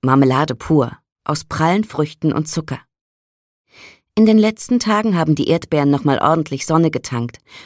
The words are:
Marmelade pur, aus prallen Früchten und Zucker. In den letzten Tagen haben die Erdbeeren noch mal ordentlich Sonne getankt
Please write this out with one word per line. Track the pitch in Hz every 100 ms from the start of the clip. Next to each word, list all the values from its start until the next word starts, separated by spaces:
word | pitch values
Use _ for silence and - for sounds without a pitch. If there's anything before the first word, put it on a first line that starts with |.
Marmelade | 131 135 135 131 151 120
pur, | - 156 120 - _ _
aus | - 147
prallen | - - 160 190
Früchten | 214 - 151 - 156
und | - 156
Zucker. | - 156 127 _ _ _ _ _ _ _ _ _ _ - _ _ -
In | 220
den | 220
letzten | 214 220 - 247
Tagen | 220 208 220 180
haben | 160 151
die | -
Erdbeeren | 165 - 151 143
noch | 139
mal | 147 135
ordentlich | - 165 156 139 -
Sonne | 160 165
getankt | 127 - 123 120 - _ -